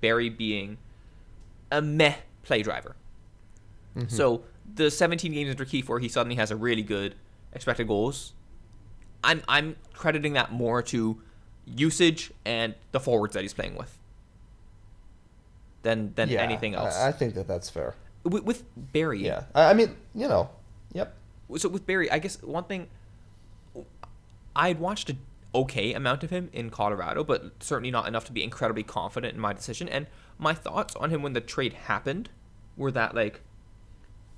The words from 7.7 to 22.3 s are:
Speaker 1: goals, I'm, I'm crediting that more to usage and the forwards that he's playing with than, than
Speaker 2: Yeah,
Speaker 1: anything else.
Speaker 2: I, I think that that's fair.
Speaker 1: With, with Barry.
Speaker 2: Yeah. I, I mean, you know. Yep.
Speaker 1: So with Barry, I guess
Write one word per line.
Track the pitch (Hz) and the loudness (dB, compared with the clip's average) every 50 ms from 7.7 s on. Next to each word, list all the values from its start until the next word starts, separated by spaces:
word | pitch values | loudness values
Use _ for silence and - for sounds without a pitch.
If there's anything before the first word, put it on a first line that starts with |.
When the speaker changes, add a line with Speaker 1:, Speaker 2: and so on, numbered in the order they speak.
| 117 - 117 110 | 0 0 0 2
Speaker 1:
goals, | 104 101 113 135 139 - - - - - - - - - - - - - - - - - - - - - - | 2 2 2 0 -2 -6 -10 -12 -16 -18 -20 -20 -20 -20 -20 -20 -20 -20 -20 -20 -20 -20 -20 -20 -6 2 4
I'm, | 139 165 156 - - | 4 4 4 2 2
I'm | 139 147 151 160 151 - - - | 4 4 2 0 -4 -10 -14 -18
crediting | - - - 160 156 151 147 151 143 | -10 -2 0 0 2 2 2 2 2
that | 127 - - | 2 2 2
more | 117 123 120 113 117 120 | 0 -2 0 2 2 0
to | 113 - 135 117 110 110 110 - - - - - - - - - - | 0 0 0 0 0 0 -2 -4 -8 -20 -20 -20 -20 -20 -20 -20 -16
usage | - 120 120 151 160 - - 175 165 160 - - - - - - | -8 -2 2 2 2 4 4 4 4 4 2 -4 -12 -12 -8 -6
and | 110 117 113 117 110 107 - - - | -4 -2 0 -2 -2 -4 -8 -8 -4
the | - 127 | -4 -2
forwards | - 127 120 107 104 104 - | 2 4 4 4 2 2 -2
that | 95 | -4
he's | 95 98 | -4 -6
playing | - - 92 95 92 | -6 -6 -6 -6 -6
with | - - - - - - - - - - - - - - - - - - - - - - - - - - - - - - - - - - - - - - - - - | -10 -10 -12 -14 -20 -20 -20 -20 -20 -20 -20 -20 -20 -20 -20 -20 -20 -20 -20 -20 -20 -20 -20 -20 -20 -20 -20 -20 -20 -20 -20 -20 -20 -20 -20 -20 -20 -20 -20 -12 -4
than, | - 113 113 110 107 101 - | 0 0 0 2 0 -2 -2
than | 113 113 131 | 0 0 2
Speaker 2:
Yeah, | 120 98 | 2 2
Speaker 1:
anything | 117 117 110 - 113 107 98 | 2 0 0 -2 -2 -2 -2
else. | 92 - - 80 | -2 -2 0 0
Speaker 2:
I, | 92 131 139 | 2 2 2
I | |
think | 147 - 135 113 - | 2 0 0 -2 -2
that | 92 95 - | -4 -4 -4
that's | 87 87 - - | -4 -4 -6 -6
fair. | - 82 64 - - - - - - - | -6 -6 -6 -6 -6 -10 -16 -20 -10 -6
Speaker 1:
With, | - 170 196 208 - | -2 -2 0 0 0
with | 214 233 - - - - | -2 -2 -4 -6 -16 -16
Barry. | 123 135 - - 151 160 156 117 98 104 | -16 -8 -4 -2 0 0 0 0 -2 -2
Speaker 2:
Yeah. | 92 - - - - - | -2 -2 -4 -4 4 8
I, | 147 160 156 | 10 10 12
I | 202 | 12
mean, | 226 226 - - - - - - | 10 8 6 2 -4 -16 -12 -6
you | 214 262 269 | -2 0 4
know. | 107 90 - - - - - - - - - - | 4 4 4 2 -2 -16 -20 -20 -20 -20 -16 -10
Yep. | - 175 214 - - - - - - - - - 139 | -6 -6 -6 -6 -8 -16 -20 -20 -20 -20 -14 -10 -4
Speaker 1:
So | 160 - 175 | -2 -2 -2
with | 185 190 - | -2 -2 -2
Barry, | - 190 190 160 - | 0 0 2 2 2
I | - 156 | 2 0
guess | 180 180 | 0 -2